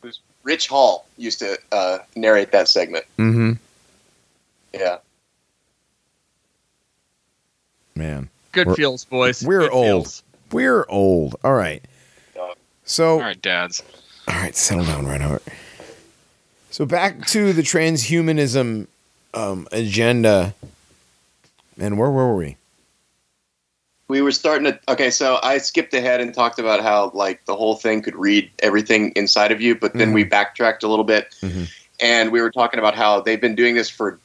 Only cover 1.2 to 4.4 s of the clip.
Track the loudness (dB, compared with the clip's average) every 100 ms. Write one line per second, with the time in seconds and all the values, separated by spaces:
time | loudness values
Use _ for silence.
1.2 | -8 -6 -6 -6 _ -2 0 -4 -8 -2
2.2 | 4 4 4 2 4 2 0 -4 -8 -2
3.2 | 2 2 2 -2 _ _ _ _ _ _
4.2 | _ _